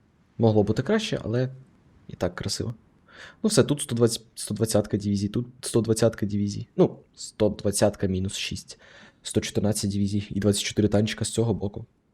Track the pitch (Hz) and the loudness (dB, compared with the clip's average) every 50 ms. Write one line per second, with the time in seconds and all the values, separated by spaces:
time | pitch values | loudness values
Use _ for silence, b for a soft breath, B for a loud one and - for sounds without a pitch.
0 | _ _ _ _ _ _ _ - 113 113 104 104 98 104 107 - 131 - 214 220 | _ _ _ _ _ _ _ 2 4 4 6 6 4 4 2 0 0 0 0 0
1 | 220 - - - - 104 113 123 131 131 - - - - _ _ _ _ _ _ | 0 -2 -6 -6 -4 -2 -2 0 -2 -2 -4 -10 -18 -20 _ _ _ _ _ _
2 | _ - - - 92 87 - - - 101 - - - 113 117 - _ _ _ _ | _ -18 -6 -4 -4 -4 -4 -6 -6 -6 -4 -4 -6 -6 -8 -10 _ _ _ _
3 | _ B B B B B B B - 220 214 - 110 135 147 147 - - 120 117 | _ B B B B B B B -2 2 4 4 4 4 2 -2 -2 -4 0 2
4 | 120 120 - - - _ _ - - - 107 101 113 110 - 104 104 - - 101 | 2 2 2 -2 -8 _ _ -12 -8 -6 -4 -2 -2 2 2 0 0 0 -2 -2
5 | 98 104 101 98 104 101 - 123 123 - - - - - - 117 107 113 110 - | 0 -2 0 0 -2 -2 -2 -4 -6 -6 -10 -12 -10 -2 0 0 2 2 2 4
6 | 117 113 - - 107 101 104 101 101 101 104 107 113 - _ 185 175 - - - | 4 2 2 0 -4 -4 -2 -2 -2 -2 -4 -6 -10 -6 _ 2 2 2 2 -4
7 | - _ _ - - - - - 107 104 104 - - 104 98 - 113 104 101 - | -16 _ _ -18 -18 -16 -2 0 0 0 0 0 -2 -2 2 2 2 2 2 0
8 | - 92 92 92 95 95 - - - - 98 - - - - B B B B B | -2 -2 -2 -2 -2 -4 -6 -6 -8 -8 -8 -10 -10 -14 -20 B B B B B
9 | B B B B _ - - 110 - - - - 98 101 107 - - 101 98 101 | B B B B _ -2 -2 -2 -2 0 -2 0 0 0 0 0 -2 -2 0 0
10 | 101 98 101 101 101 - - 101 - 104 101 - - - - - 208 202 202 - | 0 0 0 -2 -4 -4 -4 0 2 2 2 2 -2 -2 0 2 2 4 4 2
11 | 110 107 - - - - - 113 113 117 98 85 95 101 - 113 117 - _ _ | 2 0 -2 -4 -6 -4 -2 0 0 0 0 -2 -4 -6 -8 -10 -14 -14 _ _
12 | _ _ | _ _